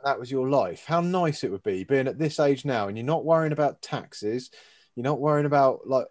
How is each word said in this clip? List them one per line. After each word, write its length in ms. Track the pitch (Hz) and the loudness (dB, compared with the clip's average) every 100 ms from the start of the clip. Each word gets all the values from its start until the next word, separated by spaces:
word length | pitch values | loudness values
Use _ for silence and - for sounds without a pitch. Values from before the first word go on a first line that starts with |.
| 139 | -2
that 140 | 107 | -2
was 120 | 123 | -2
your 180 | 135 131 | -2 2
life, 360 | 139 92 82 - | 2 0 -4 -2
how 160 | 165 | 0
nice 420 | 175 185 165 147 | 2 0 0 0
it 80 | 113 | -4
would 120 | 98 | -4
be 200 | 104 92 | -4 -4
being 240 | 95 139 131 | 0 0 0
at 100 | 123 | -2
this 220 | 156 - | -4 2
age 260 | 147 131 143 | 2 2 0
now, 220 | 117 98 | -2 -2
and 100 | 110 | -4
you're 80 | 123 | -2
not 180 | 160 143 | -2 2
worrying 260 | 165 156 | 2 2
about 280 | 151 143 - | 0 0 -2
taxes, 680 | - 131 - - 104 123 127 - - _ _ - | -8 -8 -10 -8 -4 -4 -8 -20 -20 _ _ -6
you're 80 | |
not 160 | 127 139 | -2 0
worrying 260 | 147 147 147 | 2 2 4
about, 420 | 143 135 - 113 | 4 4 2 0
like, 200 | 131 - | -2 0